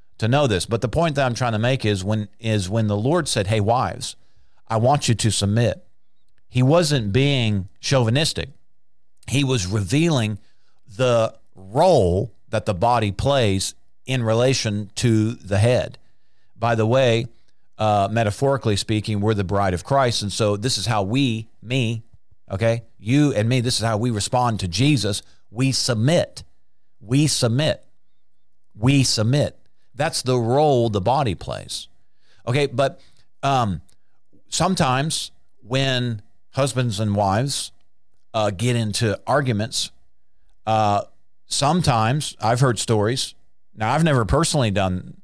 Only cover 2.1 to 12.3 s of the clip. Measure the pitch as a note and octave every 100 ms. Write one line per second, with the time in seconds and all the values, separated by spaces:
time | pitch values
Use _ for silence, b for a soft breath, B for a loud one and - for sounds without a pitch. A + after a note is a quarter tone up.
2.1 | G#2+ G#2 - A2+ G#2+ F2+ A2+ G#2+ G2+ B2
3.1 | F3 - A#2 G2 A2 G#2 B2 G2 - -
4.1 | - - - - - - A2+ B2 C#3+ -
5.1 | A2 A2 - G2+ A2 A2 - - - -
6.1 | - - - - B2+ C3 E3+ D#3 C#3+ G#2
7.1 | B2 C#3+ C3+ A2+ G2 F2+ - - C3+ A2+
8.1 | C3+ D#3+ - - - - - - - -
9.1 | - - C#3 C3+ B2 F2+ G#2 F#2 D3 E3+
10.1 | C#3 G#2+ G#2 - - - - - G2+ B2+
11.1 | A#2 A2+ - - - F#2+ B2 F#3 D3 F2+
12.1 | F#2 A#2+